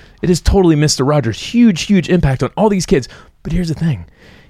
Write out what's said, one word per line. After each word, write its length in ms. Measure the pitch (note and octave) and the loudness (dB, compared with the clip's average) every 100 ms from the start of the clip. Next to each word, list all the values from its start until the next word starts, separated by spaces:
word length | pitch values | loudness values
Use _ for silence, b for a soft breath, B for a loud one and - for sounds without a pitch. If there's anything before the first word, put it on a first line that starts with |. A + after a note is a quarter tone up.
| B B | B B
it 60 | D#3 | -2
is 120 | F3+ | 0
totally 340 | - G3 F3+ D3+ | 2 2 4 4
Mister 280 | D3+ - C3+ | 2 0 0
Rogers. 340 | D3 A2+ G#2 | 0 -2 -6
Huge, 440 | - A#3 A#3 F3 | -4 2 2 2
huge 260 | - G3+ D#3 | 0 0 2
impact 320 | - C#3+ C3 | 0 0 -2
on 80 | B2+ - | -4 -2
all 120 | G#3+ | 0
these 160 | G3+ D#3+ | 0 0
kids. 200 | D3 A#2+ B B _ | -2 -2 B B _
But 100 | - | -6
here's 160 | E3 E3+ | -4 -4
the 60 | D#3+ | -4
thing. 300 | E3 A2+ E2+ b b b | -4 -4 -8 b b b